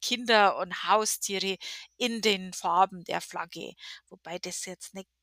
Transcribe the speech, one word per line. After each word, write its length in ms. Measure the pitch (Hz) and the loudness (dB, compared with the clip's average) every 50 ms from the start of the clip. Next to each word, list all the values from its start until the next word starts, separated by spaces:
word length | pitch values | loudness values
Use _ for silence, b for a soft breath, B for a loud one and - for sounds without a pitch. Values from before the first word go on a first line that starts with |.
Kinder 560 | - - 247 233 247 233 233 214 208 190 139 120 | -4 -4 -2 -2 2 4 6 8 8 6 6 2
und 280 | 185 180 175 - - | -2 -6 -6 -4 0
Haustiere 720 | 170 190 214 214 214 - - - - 196 190 185 190 190 175 B B B B B B _ - | 2 2 4 4 2 -2 -2 -4 -4 -4 -2 -2 -2 -4 -4 B B B B B B _ -2
in 240 | 247 240 233 226 | -2 -2 0 0
den 320 | 202 220 202 190 185 185 180 | 2 2 2 2 -2 -6 -10
Farben 500 | - - 180 165 175 190 190 190 180 170 | -6 -2 2 4 6 6 4 2 -2 -6
der 180 | - 180 170 | -4 -4 -4
Flagge. 520 | - - - 175 170 175 - 165 - - - B B B B B B _ | -4 -6 -8 -10 -10 -10 -10 -10 -12 -12 -12 B B B B B B _
Wobei 320 | - 190 - 160 170 180 | -20 -20 -12 -12 -10 -10
das 260 | - 180 180 - - | -8 -8 -8 -8 -8
jetzt 300 | 190 180 - - - - | -10 -10 -12 -14 -14 -14
nicht 140 | 190 190 _ _ _ | -14 -16 _ _ _